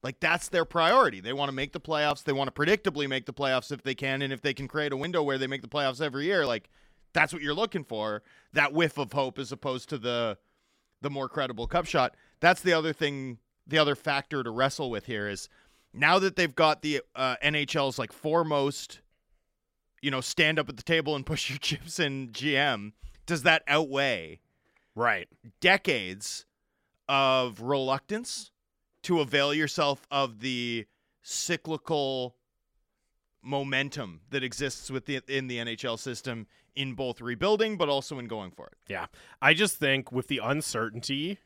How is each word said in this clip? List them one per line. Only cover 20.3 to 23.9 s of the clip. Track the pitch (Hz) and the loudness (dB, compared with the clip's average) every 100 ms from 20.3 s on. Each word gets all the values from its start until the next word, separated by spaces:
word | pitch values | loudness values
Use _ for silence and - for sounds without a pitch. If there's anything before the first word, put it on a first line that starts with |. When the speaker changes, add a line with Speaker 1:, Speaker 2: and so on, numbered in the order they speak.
| - 156 156 | 2 2 4
Speaker 1:
up | 139 | -2
at | 120 | -6
the | |
table | - 165 147 147 | 0 0 0 -4
and | 135 | -4
push | 156 - | -4 -4
your | 135 | -4
<laughs> | |
chips | - 151 170 - | -4 -6 -6 -2
in | 151 135 131 | -2 -2 -8
G | 110 143 135 | -6 -2 2
M, | 143 117 104 - - - - | 2 0 -6 -14 -18 -18 -4
does | 165 | 0
that | 131 160 - | 4 4 4
outweigh | 147 151 | 2 2